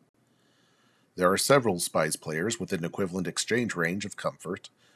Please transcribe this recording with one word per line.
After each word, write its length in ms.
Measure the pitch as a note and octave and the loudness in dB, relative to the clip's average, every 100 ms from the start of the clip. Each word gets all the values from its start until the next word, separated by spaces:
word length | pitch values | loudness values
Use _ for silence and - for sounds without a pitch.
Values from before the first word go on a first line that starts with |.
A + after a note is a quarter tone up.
| _ _ _ _ _ _ _ _ _ _ _ - | _ _ _ _ _ _ _ _ _ _ _ 2
There 160 | F2+ | 4
are 60 | G2 | 4
several 420 | - C#3+ A#2 F2 | 6 6 6 0
Spies 360 | - F#2 D#2 D#2 | 0 0 0 0
players 440 | - D#2 F2 - | -6 -4 -2 -4
within 240 | F#2 F#2+ | -4 -4
equivalent 420 | E2 - G2 F2+ F2+ | -4 -4 -4 -4 -6
exchange 480 | E2 - A2+ A#2 | -4 -2 0 0
range 300 | F2 E2+ F#2+ | -2 -2 -2
of 140 | G2+ - | -6 -6
Comfort, 500 | - - - G2 - _ _ | -8 -6 -8 -10 -10 _ _